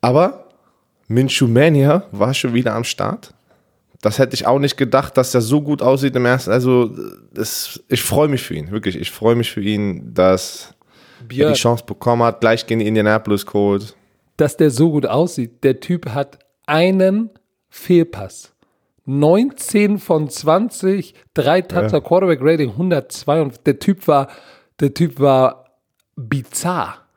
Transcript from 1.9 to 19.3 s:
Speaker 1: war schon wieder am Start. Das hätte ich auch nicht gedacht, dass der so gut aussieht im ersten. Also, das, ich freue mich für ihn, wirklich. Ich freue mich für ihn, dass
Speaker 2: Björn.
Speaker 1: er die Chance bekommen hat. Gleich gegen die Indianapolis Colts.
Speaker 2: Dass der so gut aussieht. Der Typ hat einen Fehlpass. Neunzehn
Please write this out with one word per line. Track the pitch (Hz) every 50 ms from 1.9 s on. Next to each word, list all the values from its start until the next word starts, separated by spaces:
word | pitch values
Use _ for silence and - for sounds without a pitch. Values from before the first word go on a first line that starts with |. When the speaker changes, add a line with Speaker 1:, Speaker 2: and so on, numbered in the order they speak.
| 151 190 196 -
Speaker 1:
war | - 101 101 120 135
schon | - - 127 117
wieder | 120 123 120 104
am | 113
Start. | 117 - - - - - 196 - - - _ _ _ _ _ _ _ _ _ _ _ _ _ _
Das | - 107 104 -
hätte | 135 127 -
ich | - - -
auch | 123 139
nicht | 139 139 -
gedacht, | - 135 117 101 131 135 - -
dass | - 127 127
der | - 127
so | 113 110 135 151
gut | 143 143 147 139
aussieht | - 123 135 135 135 139 127
im | 127 123
ersten. | 120 123 131 127 90
Also, | 104 127 123 127 127 123 120 107 - - 52 50 50 50 55 _
das, | _ - 110 110 - - - - - - _ _
ich | 123 123
freue | - - 104 143 151
mich | 151 143 123
für | - - 80
ihn, | 78 73 82
wirklich. | 98 110 - 98 90
Ich | - - -
freue | - - 110 113 117
mich | 120 113 -
für | - 110
ihn, | 101 101 107 104 104 101 92 - - 58 58
dass | - 90 92 95 92 - - - - - - - _ _ _ _ _ _ _ - _ 120 113
Speaker 2:
Björn. | 127 131 147 151
Speaker 1:
er | 147
die | -
Chance | - 117 117 113 -
bekommen | - 104 _ - 123 120 117 117
hat. | 117 107 -
Gleich | 117 113 113 117 -
gegen | - 113 113
die | 107 107
Indianapolis | 110 110 104 107 107 110 107 107 104 98 -
Colts. | - - 104 101 101 98 98 101 101 - _ _ _ _ _ _ _ _
Speaker 2:
Dass | - 151 143 -
der | - 156 151
so | 120 120 156 170
gut | 151 147 131
aussieht. | 120 107 135 170 175 - - 120 113 _ _
Der | - 139 131 135
Typ | - - 175 170 - 139
hat | 107 143 143 - - _ _ _ _ _ _
einen | - 147 156 175 185 190 190 185 190 196 214 226 214 _ _ _ _ _ _ _ _
Fehlpass. | _ - - - 180 170 165 170 - 104 98 - - - - _ _ _ _ _ _ _ _ _ _ _ _ -
Neunzehn | 135 143 147 151